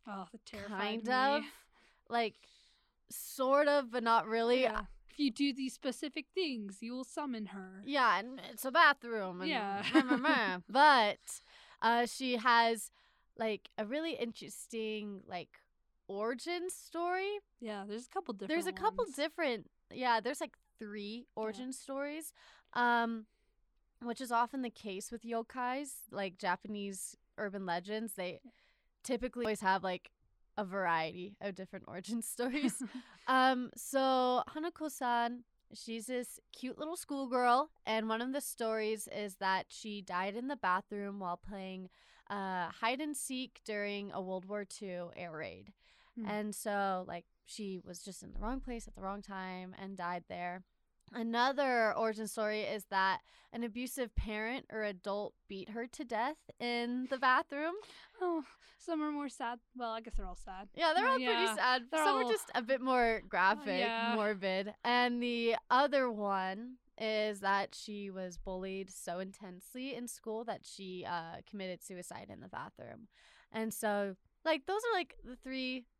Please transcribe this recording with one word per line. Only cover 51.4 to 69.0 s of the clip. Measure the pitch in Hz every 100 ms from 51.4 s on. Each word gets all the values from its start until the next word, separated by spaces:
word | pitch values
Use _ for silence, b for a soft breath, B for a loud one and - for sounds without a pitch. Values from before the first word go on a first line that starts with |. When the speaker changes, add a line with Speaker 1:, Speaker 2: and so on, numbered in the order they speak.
| 254 269 269 240 220
Speaker 2:
origin | - 226 214 220
story | - 214 214
is | 208 214 -
that | 196 190 190 b b b
an | -
abusive | 240 220 254 - 233
parent | - 226 214 220 254 -
or | 220
adult | 208 185 202 202 208 _ _
beat | 196 208
her | 220 240
to | -
death | 254 220 254 311 - -
in | 240 240 240 247 254
the | 262
bathroom. | 254 254 - 285 320 392 B B B 466
Speaker 1:
Oh, | 359 330 262 B B B
some | - 320
are | 302
more | 294 285
sad. | - 240 240 _ 247
Well, | 240
I | 226
guess | 226
they're | -
all | 185 180
sad. | - 190 202
Speaker 2:
Yeah, | - 330
they're | 330
Speaker 1:
Uh, | 453
Speaker 2:
all | 523
pretty | 247
Speaker 1:
yeah, | 233 233 214
Speaker 2:
sad. | 247 254 240
Speaker 1:
they're | 320
Speaker 2:
Some | 302 277
are |
Speaker 1:
all | 247
Speaker 2:
just | 226 -
a | -
bit | 233 262
more | 262 254 233 220 -
graphic, | 190 190 220 294 262
Speaker 1:
Yeah. | 240 226 233
Speaker 2:
morbid. | 233 208 202 190 185 202 -
And | - 247 247 240
the | 240 233 233 226 _
other | 247 285 277 254
one | 214 202 196 185 190 240 254 _ -
is | 220 220 214 202
that | 196 196 196
she | - - 208 196
was | 190 185 175
bullied | - 185 190 190 190
so | -